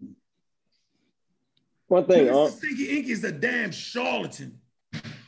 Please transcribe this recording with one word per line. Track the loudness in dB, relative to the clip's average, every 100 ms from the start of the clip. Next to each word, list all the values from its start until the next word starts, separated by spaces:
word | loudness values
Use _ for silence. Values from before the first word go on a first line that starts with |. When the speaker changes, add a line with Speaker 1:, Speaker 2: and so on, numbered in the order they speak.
| -20 -20 _ _ _ _ _ _ _ _ _ _ _ _ _ _ _ _ 2
Speaker 1:
One | 4 6
thing, | 6 6
Speaker 2:
Mister | 6
Speaker 1:
uh, | 2
Speaker 2:
Stinky | 0 -6 -6 -4 -4
Inky | -4
is | -6
a | -6
damn | -4 -2 -2 -4
charlatan | -8 -10 -6 -4 -4 -6 -12 -16 -18 _ _ _ -12 -12 -16